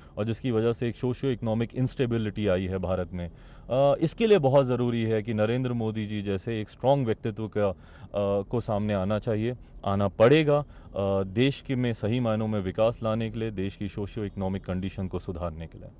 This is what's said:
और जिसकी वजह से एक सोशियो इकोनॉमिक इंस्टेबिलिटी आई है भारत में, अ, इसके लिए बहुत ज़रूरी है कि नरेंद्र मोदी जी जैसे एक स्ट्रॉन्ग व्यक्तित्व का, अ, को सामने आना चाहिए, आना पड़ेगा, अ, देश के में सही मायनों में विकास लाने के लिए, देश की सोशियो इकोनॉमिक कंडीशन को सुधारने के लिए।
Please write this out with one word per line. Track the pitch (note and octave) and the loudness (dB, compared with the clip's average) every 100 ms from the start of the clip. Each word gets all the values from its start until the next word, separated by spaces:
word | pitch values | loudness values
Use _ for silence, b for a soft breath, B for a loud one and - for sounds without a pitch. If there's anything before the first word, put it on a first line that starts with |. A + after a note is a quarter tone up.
| B - | B -6
और | G#2+ | -4
जिसकी | A2 C3 | -2 0
वजह | A2 A#2 | 2 2
से | A#2 A#2+ | 0 -4
एक | - | -2
सोशियो | B2+ B2 C#3 | -4 -2 -2
इकोनॉमिक | A#2+ A#2 A2 A#2 - | -2 -2 0 -2 -2
इंस्टेबिलिटी | B2+ - A#2+ A#2 G#2+ G2+ G2+ | -2 0 0 0 -2 0 2
आई | F#2 F#2 | 2 0
है | F#2+ | -2
भारत | F2 F#2 F2 | 0 -2 -2
में, | F2 E2+ B B B - | -6 -8 B B B -2
अ, | B2+ C#3+ C#3 | 2 4 4
इसके | D#3+ - A3+ | 0 0 4
लिए | G3+ | 6
बहुत | C3+ C#3 B2+ | 6 6 4
ज़रूरी | B2 B2 A#2 | 2 2 0
है | A2 A2 | 2 0
कि | G#2 | 0
नरेंद्र | G#2+ G#2+ B2 B2+ | 0 2 2 0
मोदी | A#2+ A2 A2 G#2 | -2 -2 -2 -4
जी | G#2+ | -4
जैसे | G2+ F#2+ - A2+ | -2 -2 -2 -4
एक | G#2 | -6
स्ट्रॉन्ग | - B2 C#3+ A#2 | -2 2 2 2
व्यक्तित्व | G#2 A#2 G#2+ G#2+ | -2 -4 -6 -6
का, | G#2 G2+ | 0 0
अ, | - B B G2 - G2+ G2+ | -2 B B -8 -2 0 0
को | G2 A#2+ | -2 -4
सामने | A2+ G#2 G#2+ | -2 -2 0
आना | G2+ F#2+ G#2 | 0 0 -2
चाहिए, | A#2+ G#2+ A2+ B2 B - G2 | -2 -2 -2 -6 B -8 -2
आना | G2 G2+ | 0 2
पड़ेगा, | - A2+ D#3 D3+ D3 | 6 8 8 6 2
अ, | C#3+ B B - G2 G2 | 0 B B -2 0 0
देश | F#2+ G2 C3+ - | 0 2 0 0
के | - B2+ | -4 -2
में | B2 | -2
सही | A2 G#2+ B2 | -2 -2 0
मायनों | A#2 A2 A2 | 0 0 0
में | G#2+ | -2
विकास | F#2 F2+ A2+ A#2 | -2 2 2 2
लाने | A2+ A2+ A2+ | -2 -2 -2
के | A2+ | -4
लिए, | A2+ | -4
देश | G2 G2 - | -4 -4 -4
की | G#2 | -8
सोशियो | - G2+ A#2 G2+ | -6 -6 -6 -6
इकोनॉमिक | G2 F#2+ F#2+ - | -4 -2 -2 -4
कंडीशन | F#2 F#2 - F#2 | -4 -4 -6 -6
को | F2+ | -6
सुधारने | - E2+ E2+ D#2+ E2 | -6 -6 -6 -6 -12
के | - | -14
लिए। | - - | -18 -18